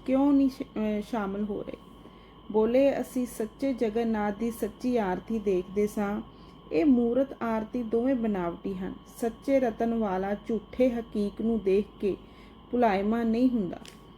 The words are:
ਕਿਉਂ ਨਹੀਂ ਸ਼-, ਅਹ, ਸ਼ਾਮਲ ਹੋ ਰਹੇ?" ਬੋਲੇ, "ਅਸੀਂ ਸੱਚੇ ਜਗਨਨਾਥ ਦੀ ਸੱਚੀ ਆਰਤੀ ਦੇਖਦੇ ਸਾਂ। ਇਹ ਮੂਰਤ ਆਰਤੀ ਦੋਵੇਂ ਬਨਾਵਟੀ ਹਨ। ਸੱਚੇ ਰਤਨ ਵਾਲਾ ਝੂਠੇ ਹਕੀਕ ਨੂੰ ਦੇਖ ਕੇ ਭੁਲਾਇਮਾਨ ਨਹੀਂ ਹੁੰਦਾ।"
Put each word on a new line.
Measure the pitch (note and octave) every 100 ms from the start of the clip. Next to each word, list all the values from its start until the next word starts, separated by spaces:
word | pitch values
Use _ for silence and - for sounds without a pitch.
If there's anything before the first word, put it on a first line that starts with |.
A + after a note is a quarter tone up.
| -
ਕਿਉਂ | C4 C#4+
ਨਹੀਂ | C#4 C4+
ਸ਼-, | -
ਅਹ, | C#4 - G#3+ G#3
ਸ਼ਾਮਲ | G#3 A#3 G3 G3
ਹੋ | G#3 G3+
ਰਹੇ?" | - - - - - - - - -
ਬੋਲੇ, | G#3+ A3 B3 C#4 -
"ਅਸੀਂ | B3 B3+ B3
ਸੱਚੇ | - A3 - C4+
ਜਗਨਨਾਥ | A#3 A3+ G#3+ A3+ A3 G#3 G3+
ਦੀ | A#3
ਸੱਚੀ | A3+ A#3 - B3+ A#3+
ਆਰਤੀ | G3 F#3 - A3+
ਦੇਖਦੇ | G3+ F3+ F3+ F#3+ G#3
ਸਾਂ। | G#3+ G3+ G#3 - - - - -
ਇਹ | D#4
ਮੂਰਤ | D#4+ A#3+ A#3 B3 C4+ -
ਆਰਤੀ | A#3 A3 A3 B3
ਦੋਵੇਂ | A3 A#3 B3+
ਬਨਾਵਟੀ | B3+ A3+ G3 E3+ F3+ G3
ਹਨ। | F#3+ F#3 - - -
ਸੱਚੇ | A#3 A3+ - C4+
ਰਤਨ | B3 G#3+ A#3
ਵਾਲਾ | A#3 G#3 F#3 G3
ਝੂਠੇ | G#3 - G#3+ F#3+ - B3+
ਹਕੀਕ | A#3 A3+ G#3+ G3+ -
ਨੂੰ | A3+ A3+
ਦੇਖ | F#3+ F#3+ G3+ -
ਕੇ | G3+ G3 - - - - -
ਭੁਲਾਇਮਾਨ | B3 A#3 G3 G3+ A#3 A3+
ਨਹੀਂ | A3+ B3+
ਹੁੰਦਾ।" | A#3+ F3 - - - -